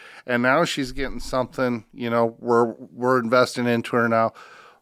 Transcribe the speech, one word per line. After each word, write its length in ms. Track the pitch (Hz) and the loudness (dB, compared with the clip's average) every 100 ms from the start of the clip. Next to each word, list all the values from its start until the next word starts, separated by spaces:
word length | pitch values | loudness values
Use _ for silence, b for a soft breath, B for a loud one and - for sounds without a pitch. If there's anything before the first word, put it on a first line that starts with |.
| B B - | B B -4
And 160 | 120 | 0
now 200 | 123 147 170 | 2 2 0
she's 260 | - 127 | -4 -6
getting 280 | 139 131 120 | -6 -8 -8
something, 640 | - 131 120 - 127 120 - | -6 -4 -4 -4 -4 -4 -10
you 200 | - 120 | -10 -2
know, 240 | 117 117 - | 0 0 -2
we're, 280 | 120 117 117 | 2 2 2
we're 520 | - - 123 123 127 | -2 -14 -4 0 0
investing 480 | 113 127 127 - 120 | 2 2 2 0 0
into 300 | 117 - 123 | 0 0 0
her 120 | 117 | 2
now. 260 | 113 113 - B B B B | 2 0 -4 B B B B